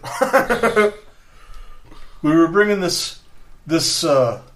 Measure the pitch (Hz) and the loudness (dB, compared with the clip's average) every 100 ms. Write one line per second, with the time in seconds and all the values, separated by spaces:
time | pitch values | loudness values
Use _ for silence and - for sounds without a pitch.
0 | - - 262 269 - 233 233 214 208 - | -10 -2 0 2 0 0 0 2 0 -2
1 | - - - - - - - - - - | -16 -20 -20 -20 -18 -16 -16 -18 -18 -18
2 | - - 151 165 165 190 208 202 175 - | -18 -6 2 4 4 4 2 2 -2 -4
3 | - - - - - - - 160 160 - | -8 -12 -20 -20 -20 -18 -4 -2 -2 -2
4 | 165 139 120 107 - | 0 2 2 -2 -12